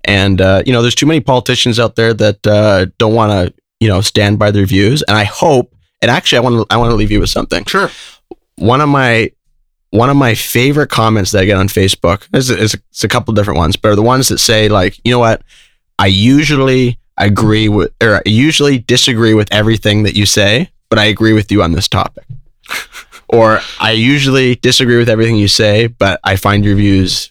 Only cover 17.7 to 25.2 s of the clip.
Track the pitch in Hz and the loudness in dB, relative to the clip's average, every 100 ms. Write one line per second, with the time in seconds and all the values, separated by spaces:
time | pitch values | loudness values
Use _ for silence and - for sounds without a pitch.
17.7 | 104 82 - 113 98 - 110 151 123 143 | 0 -2 -2 0 0 0 0 2 2 0
18.7 | 131 - 123 - 113 113 110 104 104 107 | 0 -2 -2 0 0 2 2 0 0 0
19.7 | 107 107 104 104 - 104 - 98 120 180 | 0 0 0 0 0 0 0 0 0 -4
20.7 | _ - 110 107 98 110 110 101 101 85 | _ -4 -2 0 0 2 2 0 0 0
21.7 | 82 - 95 - - - - - _ - | -2 -2 -4 -6 -10 -20 -20 -20 _ -14
22.7 | - - - - - - 117 110 110 - | -14 -14 -20 -20 -18 -2 2 2 2 -4
23.7 | - 110 113 120 143 135 135 127 123 127 | -6 -4 0 0 0 0 0 0 0 0
24.7 | 127 123 120 120 110 | 0 2 2 2 2